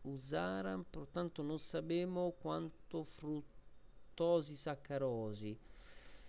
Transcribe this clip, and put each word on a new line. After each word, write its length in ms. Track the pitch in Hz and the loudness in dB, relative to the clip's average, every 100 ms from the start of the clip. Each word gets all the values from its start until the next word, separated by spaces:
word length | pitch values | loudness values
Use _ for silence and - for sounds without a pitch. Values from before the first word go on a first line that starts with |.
usaram, 840 | 135 139 131 151 180 190 190 190 170 | -6 -4 -2 2 2 2 0 -2 -4
portanto 540 | 160 139 175 175 - | -6 -4 -2 0 0
non 160 | 147 156 | 0 0
sappiamo 760 | - 165 160 170 180 180 180 - | 0 0 2 2 4 4 2 2
quanto 600 | 156 160 165 - - 165 | 0 0 0 -6 -6 -4
fruttosità, 1500 | 156 - 151 151 - - - - - - - - 170 175 147 | -2 -4 -2 -2 -2 -10 -16 -16 -16 -16 -8 4 8 8 6
saccarosi. 1040 | 147 156 143 - 143 135 113 110 104 107 110 - - - - - - | 0 0 -2 -2 2 2 2 2 0 -2 -4 -8 -14 -14 -14 -12 -12